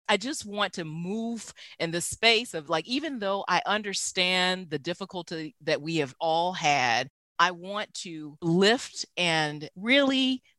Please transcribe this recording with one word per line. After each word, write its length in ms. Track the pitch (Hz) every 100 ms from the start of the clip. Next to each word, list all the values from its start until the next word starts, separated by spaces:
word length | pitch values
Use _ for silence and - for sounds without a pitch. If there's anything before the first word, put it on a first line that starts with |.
| -
I 100 | 208
just 280 | 226 311 208
want 280 | 202 196
to 120 | 196 160
move 680 | 156 175 220 226 233 - - - -
in 100 | 165
the 120 | 170
space 520 | - - 226 220 247
of, 160 | 165 147
like, 180 | 165 160
even 300 | 254 320 262
though 260 | 202 196 -
I 140 | 175 -
understand 1040 | 208 208 190 - - 180 185 180 185 175
the 80 | 147
difficulty 800 | 135 175 190 185 - 165 156 -
that 200 | 151 143
we 140 | 147 165
have 160 | 135 -
all 340 | 165 160 175
had, 560 | 175 160 143 123 117 139 _ _ -
I 120 | 175
want 400 | 175 185 202 208 -
to 340 | 185 160 151 147
lift 640 | 170 170 196 247 - - - -
and 500 | 175 165 151 147 151 -
really 680 | 220 277 277 262 262 262 _